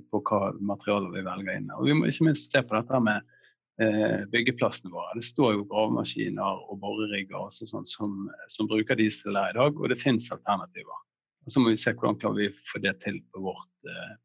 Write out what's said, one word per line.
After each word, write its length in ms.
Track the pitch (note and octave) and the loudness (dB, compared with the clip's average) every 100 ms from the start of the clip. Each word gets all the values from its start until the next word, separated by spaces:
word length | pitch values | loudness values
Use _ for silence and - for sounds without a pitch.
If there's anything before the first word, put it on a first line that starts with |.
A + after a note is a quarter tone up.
| - | -4
på 160 | G#2 | -4
hva 320 | - G#2 G2 - | 0 0 0 -2
materialer 560 | G2+ G2 - G#2 F#2 F#2+ | -4 -4 0 0 0 -6
vi 80 | F#2 | -6
velger 320 | F#2+ F#2+ G2 | -6 -6 -6
inn. 100 | G2 G2 | -8 0
Og 80 | C3 | 4
vi 80 | D3+ | 4
må 80 | - | 4
ikke 240 | D3 D#3+ | 4 4
minst 160 | D3 - C3+ | 4 2 0
se 80 | |
på 160 | B2 G#2+ | 2 -2
dette 240 | A#2 C3 | 2 2
med, 240 | A2 G#2 - _ _ _ _ - | 4 2 -4 _ _ _ _ 0
eh, 440 | A2 G#2+ A2 G2+ G2+ | 2 4 2 2 0
byggeplassene 600 | A#2 A#2+ A#2+ A2 - F#2 | 2 2 2 0 0 -8
våre. 220 | E2+ F2 A#2 | -10 -8 -8
Det 80 | - | -6
står 300 | - B2 G#2 | 4 4 4
jo 80 | G2+ | 0
gravemaskiner 920 | G#2+ A2 A#2+ A2 A2+ G#2+ G2+ G2 F#2+ - | 0 2 2 -2 -2 -4 -2 -2 -2 -8
og 80 | G2 | -8
borerigger 640 | G2+ G#2 G#2+ G2+ F#2+ F#2+ G2 | -6 -4 -2 -2 -4 -8 -8
og 60 | - | -10
sånn 300 | A2 A2 - | -10 -10 -6
som, 400 | - G#2 G2 G2+ - - | -4 -2 -4 -6 -10 -12
som 160 | - G#2+ | -4 0
bruker 300 | G#2+ G#2+ A2+ | 0 2 2
diesel 340 | A2 - G2+ G2+ | 2 0 -4 -2
her 160 | F#2+ G#2+ | 0 2
i 20 | |
dag, 220 | C#3+ D3+ | 2 2
og 100 | B2+ | -2
det 80 | A#2+ | 0
finnes 300 | C#3 A2+ - | 2 2 0
alternativer. 680 | - - G2 F2+ F2+ - - - _ _ _ - | -6 -2 -2 -2 -14 -14 -16 -18 _ _ _ -2
Og 20 | |
så 140 | C#3 | 4
må 80 | A#2 | 4
vi 80 | A2 | 4
se 120 | A#2+ A#2+ | 2 2
hvordan 240 | A#2+ A2 | 0 0
klarer 160 | G#2+ G#2 | 0 0
vi 120 | G2+ | -2
å 80 | - - | -4 -10
få 120 | - | -4
det 100 | G2 F#2+ | -2 -2
til 160 | G2+ G2 - | -6 -8 -10
på 80 | F#2+ | -8
vårt, 300 | F#2+ - - _ E2+ | -8 -8 -14 _ -14
eh, 220 | F2 - G#2+ | -12 -14 -16